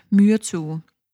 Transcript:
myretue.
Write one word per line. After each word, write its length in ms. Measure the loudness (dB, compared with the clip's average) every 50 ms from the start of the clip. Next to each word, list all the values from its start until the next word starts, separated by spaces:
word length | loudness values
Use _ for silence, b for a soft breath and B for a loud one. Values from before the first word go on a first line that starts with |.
| _ -2
myretue. 720 | 2 2 4 4 2 0 -2 -6 -10 -8 -8 -8 -10 -12 -12 _ _ _ _ _